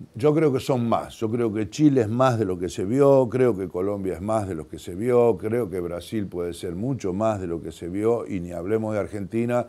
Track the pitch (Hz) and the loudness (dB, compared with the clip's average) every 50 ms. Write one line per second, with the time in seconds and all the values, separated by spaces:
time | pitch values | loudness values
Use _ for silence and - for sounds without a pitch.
0 | - - - 110 113 151 151 160 165 113 123 131 - - 139 123 120 113 104 85 | -20 -16 -6 0 2 2 4 4 4 2 2 0 0 0 0 0 0 0 0 0
1 | 76 - - - 113 110 113 117 117 110 98 110 107 - - - 156 147 135 131 | -2 -4 -6 -4 -4 -2 0 0 0 0 0 -2 -4 -4 0 4 4 6 6 4
2 | 110 101 113 120 131 131 120 110 107 92 92 85 92 87 - - 95 95 117 139 | 2 2 2 4 4 4 4 2 0 0 -2 -2 -4 -4 -4 -4 -4 0 2 6
3 | 143 139 139 135 131 110 110 127 131 123 107 92 95 87 - 90 92 101 101 101 | 6 8 8 6 6 4 2 2 2 2 2 0 -2 -4 -4 -4 -2 -2 -2 -4
4 | 95 92 87 82 92 107 110 110 101 92 90 78 76 - - 82 - - 87 90 | -4 -4 -4 -4 -2 -2 0 0 -2 -2 -6 -8 -8 -10 -14 -14 -12 -10 -8 -4
5 | 113 123 123 120 120 117 104 82 90 107 113 123 117 92 87 92 87 85 85 90 | 0 2 4 6 6 6 4 2 -2 -4 -2 -2 -2 -4 -4 -6 -6 -6 -6 -8
6 | - - 113 110 101 90 - 87 87 87 85 - - 92 85 90 110 135 139 110 | -8 -6 -6 -4 -4 -4 -4 -6 -6 -6 -6 -8 -8 -8 -6 -4 -4 -4 -4 -4
7 | - 95 90 98 110 110 107 98 92 85 85 82 76 82 80 - 87 85 90 101 | -4 -4 -2 0 0 0 0 -2 -4 -6 -6 -6 -8 -10 -12 -10 -10 -8 -4 0
8 | 107 113 120 117 - - 104 90 85 87 87 85 85 95 110 110 110 107 107 104 | 0 2 2 0 -2 -4 -6 -6 -6 -8 -8 -8 -4 -2 -2 -2 -2 -2 -2 -4
9 | 95 82 101 104 98 90 - 113 117 120 120 123 117 | -4 -4 -6 -8 -8 -4 -2 -2 0 0 0 -2 -2